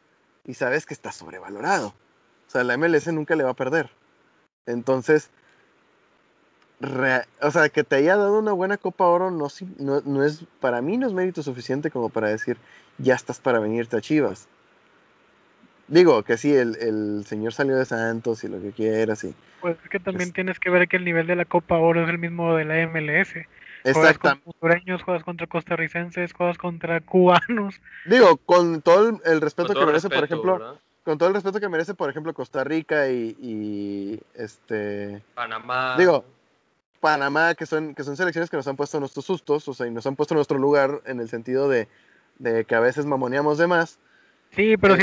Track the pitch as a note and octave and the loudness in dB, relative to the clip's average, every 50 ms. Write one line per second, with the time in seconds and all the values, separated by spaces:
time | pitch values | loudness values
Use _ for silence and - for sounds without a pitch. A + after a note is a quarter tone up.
0 | _ _ _ _ _ _ _ _ _ - B2+ - C#3+ B2 C3 D#3 - - D3 - | _ _ _ _ _ _ _ _ _ -16 -8 -4 -2 -2 -2 -2 -4 -8 -16 -14
1 | - G#2 - - D#2+ D#2 E2 F#2 F#2 G2 G2+ G2+ A#2 F3+ G3 F3+ A#2+ G2+ - _ | -14 -16 -16 -16 -18 -18 -18 -18 -16 -16 -14 -8 -4 -2 -2 -2 -4 -6 -12 _
2 | _ _ _ _ _ _ _ _ _ _ - C3 B2 B2 A#2+ C3 D#3 E3+ E3 D3 | _ _ _ _ _ _ _ _ _ _ -4 -2 0 0 0 0 0 2 2 0
3 | - E3+ E3 D#3 D3+ - E3+ D#3 C#3 B2+ B2+ - C3+ B2+ C#3+ E3 D#3 - _ _ | 0 -2 -6 -6 -2 -2 0 0 0 -2 -2 -4 -4 -2 -2 -2 -4 -4 _ _
4 | _ _ _ _ _ _ _ _ _ _ _ _ _ - A#2+ A#2+ A#2 - C3 C3 | _ _ _ _ _ _ _ _ _ _ _ _ _ -8 -8 -6 -2 -2 -2 -2
5 | B2 - D#3 D3+ - _ _ _ _ _ _ _ _ _ _ _ _ _ _ _ | 2 2 2 2 2 _ _ _ _ _ _ _ _ _ _ _ _ _ _ _
6 | _ _ _ _ _ _ _ _ _ _ _ _ _ _ _ _ A#2+ C3+ C3+ C3 | _ _ _ _ _ _ _ _ _ _ _ _ _ _ _ _ -10 -8 -4 -2
7 | C3 C3+ B2+ B2+ A#2 - _ _ C#3+ D3 C#3 E3 D#3 D3 - D3+ D3 - D3 C3+ | 0 2 2 0 0 -4 _ _ -2 0 2 2 2 2 2 -2 0 2 2 2
8 | C#3+ E3 F#3+ G#3 G3+ G3+ G#3 A3 A3 G#3+ G3+ F3+ F#3 F#3+ G#3 G3+ - F#3+ F3+ - | 4 4 4 4 2 2 2 0 0 -2 -2 -2 -2 -4 -4 -4 -6 -8 -2 2
9 | F#3+ F3 E3+ F3 F#3 F#3+ F3+ D#3+ D3 C#3+ - - F#3 F#3 F#3 - C#3 C#3 C#3 C#3+ | 2 4 4 2 0 -2 -4 -4 -6 -6 -8 -12 -16 -18 -12 -8 -4 -2 -2 -2
10 | - C#3+ C#3 C#3 C#3 D3 D3+ D#3 E3 _ _ _ - C3 A#2+ A#2+ B2 D3+ G#3 B3 | -2 -2 0 0 0 0 0 -4 -14 _ _ _ -2 -2 0 0 -2 -2 -2 -2
11 | C4+ B3 G3 F#3 F#3 F#3 F3+ E3 C#3+ C#3+ B2+ B2 - - C3 C#3 D3+ E3 - B2+ | -2 -2 -2 -2 -2 -2 -4 -6 -8 -8 -8 -10 -6 -4 -4 -4 -4 -6 -4 -4
12 | A#2 A2 - A#2 A2 G#2 G#2+ G#2+ - - A#2+ A#2 _ _ - - _ _ _ - | -6 -4 -4 -2 -2 -2 -2 -2 -4 -6 -6 -6 _ _ -20 -20 _ _ _ -4
13 | C3+ B2+ B2+ B2 - - B2 - _ C3+ B2 A2+ G#2+ G#2+ A2+ A#2 A#2 A#2 A#2+ A2 | 0 0 0 0 -2 -10 -12 -4 _ 0 0 2 0 0 -2 -4 -4 -2 -4 -6
14 | G#2 - D#3 D#3 C#3 G#2+ F#2+ - - _ _ _ _ _ _ _ _ _ _ _ | -2 0 0 0 0 0 -4 -8 -16 _ _ _ _ _ _ _ _ _ _ _
15 | _ _ _ _ _ _ _ _ _ _ _ _ _ _ _ _ _ - C#3 E3+ | _ _ _ _ _ _ _ _ _ _ _ _ _ _ _ _ _ 2 4 6
16 | F#3 E3+ C3+ A2 G#2 - A#2+ A2+ - D3 D3 C3+ B2 A#2 A2 - A2+ A#2 G#2+ G#2+ | 8 8 6 4 4 0 -2 0 2 2 4 4 2 2 -2 -4 -4 -2 -2 -2
17 | G#2+ G#2 G#2 G#2 G2+ - A2 G#2+ G#2+ A#2 A#2 - C#3+ C#3 C3+ C3 C3 - B2+ A2+ | -2 -4 -4 -6 -6 -8 -8 -6 -6 -6 -4 -2 -2 0 0 0 0 -2 -4 -4
18 | A2+ A2+ A#2 A2+ A2+ B2 A2+ A2 - G2+ G2 F#2+ F2+ G2+ G2+ - G#2+ A2 A2 A2 | -2 -2 -4 -4 -4 -4 -6 -4 -8 -12 -10 -10 -10 -12 -6 -2 -2 0 2 0
19 | A2+ A2 G#2+ G#2+ - F2+ - - _ _ _ _ - F3 E3 - _ - - G3+ | 0 0 -2 -6 -6 -12 -14 -14 _ _ _ _ -6 -6 -6 -6 _ -10 -10 -8
20 | F3+ G3+ F#3 F#3 F3+ F3+ E3+ - F#3 F#3 F3+ - - F#3 F3+ F3+ F3+ F3 - F#3 | -6 -6 -6 -6 -6 -6 -6 -6 -6 -6 -6 -6 -4 0 2 2 2 2 0 -2
21 | F3+ F3 E3+ E3 E3 E3 F3+ F3 F3 - - F3 E3+ - F3+ E3 D#3+ E3+ E3 E3+ | -2 -2 -2 -2 0 0 -2 -2 -2 0 0 -2 0 2 0 2 4 4 4 2
22 | E3+ E3 E3+ E3+ E3+ E3+ E3+ E3+ E3+ E3 E3 D#3+ D#3 D3+ D#3 E3 E3 E3 E3 D#3+ | 0 -2 -2 -4 -6 -8 -6 -4 -2 0 0 0 0 0 -2 -2 -2 -2 -2 -4
23 | D#3 D3+ D3+ E3+ F#3+ - - E3 D#3+ _ _ - - - - - - C3 C3+ D#3 | -4 0 0 0 0 -2 -6 -16 -16 _ _ -20 -20 -20 -20 -4 0 2 4 6
24 | D#3 D#3 D3+ - - D3+ C#3 C#3 _ E3+ E3+ _ E3 E3 E3+ F3 F3+ F3+ F#3 F3 | 6 6 6 6 2 0 0 0 _ -20 -16 _ 2 2 2 2 0 -6 -6 -6
25 | - - F3+ E3 D#3+ - F3 E3+ E3+ D#3+ - E3+ D#3+ - F3 D#3+ E3 D#3+ - E3+ | -4 -4 -4 -4 -4 -8 -8 -8 -10 -6 -6 -6 -4 -4 -4 -4 -4 -4 -4 -6
26 | F3 F3 E3 F3+ F3 E3+ - - F3+ F3 E3+ - - F3 E3+ E3 - E3 E3 E3 | -8 -6 -6 -6 -6 -6 -4 -2 -2 -2 -2 -2 -8 -10 -10 -8 -6 -4 -4 -4
27 | - - - F#3 F3+ F3 F3+ E3+ - - A#3+ A3 G3+ G3+ - - _ - - - | -4 0 4 6 6 8 6 6 4 2 -4 -4 -4 -6 -10 -14 _ -20 -20 -18
28 | - D#3+ G#3+ B3+ A#3 F#3 E3 C#3 _ - F3 F3+ F3 E3+ E3 D#3 - F3 E3+ F#3+ | 0 4 6 8 10 8 8 6 _ 4 6 6 6 4 0 0 4 6 8 8
29 | G#3+ A#3 A3 - - E3 D#3+ D#3 D3+ D3+ - - F3 E3 C3+ C3 C#3+ D#3 D3+ D#3+ | 6 4 2 -2 2 2 2 2 2 -2 -2 -2 -2 -2 2 2 2 4 4 2
30 | F3 G3 C#3+ C3+ D3 C#3 E3+ D#3+ - F#3 F#3 F3+ A2 A#2+ C#3 - _ _ _ _ | 0 0 0 0 0 0 -4 -2 0 0 0 -2 -4 -12 -18 -20 _ _ _ _
31 | _ E3+ D#3 D3 E3 F3+ G3 G3+ F3 G3 F#3 G#3+ G3+ G3+ F3 D#3+ E3+ F3 G3 - | _ -4 0 2 2 2 2 0 -2 -4 -4 -4 -4 -2 -2 -2 -2 -4 -4 -6
32 | F3 C#3+ C3+ D#3+ D#3 E3 D#3 - B2+ - _ C3+ C3 C#3 D#3 D#3+ D#3 - D#3+ D3+ | -6 -6 -6 -6 -8 -8 -8 -8 -12 -8 _ -6 -4 -2 -2 -4 -2 -2 0 0
33 | C#3 C3+ B2+ B2 A#2 A2+ G#2+ - B2 B2 A2 G#2+ G#2+ G#2 G#2 G2+ G2+ G2+ G2+ G2+ | 0 0 0 -2 -4 -6 -8 -12 -12 -10 -8 -8 -6 -6 -6 -8 -8 -8 -8 -8
34 | G2 G2 A2 A2 - _ _ - - G#2+ - _ _ _ A2+ G#2+ G#2 G#2 G2+ G2+ | -8 -8 -10 -12 -14 _ _ -14 -14 -14 -14 _ _ _ -6 -6 -4 -6 -6 -8
35 | G2+ G2+ G2+ G#2 G#2+ _ _ - A#2+ A2+ A2+ A2+ A2 B2 B2+ B2+ C3 B2+ B2+ C#3+ | -8 -10 -12 -14 -18 _ _ -10 -10 -8 -8 -12 -8 -6 -4 -4 -2 -2 2 2
36 | F3+ F3+ D#3+ C3+ - - _ _ _ _ _ _ _ _ _ _ _ _ _ _ | 4 4 4 2 0 -6 _ _ _ _ _ _ _ _ _ _ _ _ _ _
37 | - D#3 D3+ D3 C#3 C#3 C#3+ D3+ D#3+ E3+ E3+ - E3 C#3+ D#3+ D#3 D#3 D3+ C#3 - | 0 0 2 2 0 -2 0 2 2 0 0 -2 -6 -4 -4 -4 -4 -6 -10 -12
38 | C#3 C#3 C#3+ C#3 F#3 F3+ D#3 E3 E3+ E3 - D3+ C3 C#3 C3+ C3+ C#3+ C#3 - D3+ | -10 -10 -6 -4 -4 -2 -2 -4 -6 -4 -4 -6 -4 -6 -4 -6 -6 -6 -4 -6
39 | C#3 C3+ - D3 C3+ - F#3+ E3 - - D3 D3+ - - C3 - B2+ A#2+ A2+ A#2 | -6 -6 -10 -12 -6 -6 -6 -6 -2 -2 -2 -2 -2 -8 -8 -6 -6 -6 -6 -6
40 | A2+ C3+ C#3 - D3+ - E3 D3+ C#3+ - C#3+ C3+ C3 C#3+ D3 C#3+ C#3 C3+ C#3+ C3 | -6 -6 -4 -4 -4 0 0 0 0 0 0 0 2 4 4 4 4 2 0 -4
41 | - A#2+ C3 B2 A#2 A2+ - A2+ A#2 B2+ B2+ C3 C#3 C#3+ C3+ A#2+ A2 - _ _ | -8 -10 -8 -8 -8 -8 -8 -10 -6 -4 -2 0 0 2 0 0 -2 -4 _ _
42 | _ _ _ _ _ _ _ _ B2+ A#2+ A2+ A2+ A2 - A#2 A2+ A#2 B2 B2+ C#3+ | _ _ _ _ _ _ _ _ -4 -2 -2 -2 0 0 2 2 2 2 2 0
43 | D3 D3 C#3+ C3 C3 B2 B2+ C#3 C#3+ D3+ D3 D3 E3+ F3 F3+ E3 E3 D#3+ - _ | -4 -2 -2 -4 -2 -2 -2 -2 0 0 2 2 2 2 2 0 0 -2 -6 _
44 | _ _ _ _ _ _ _ _ _ _ - - G3+ A3 A3 G3+ - G3 F#3+ F3+ | _ _ _ _ _ _ _ _ _ _ -2 0 2 2 2 4 6 4 6 6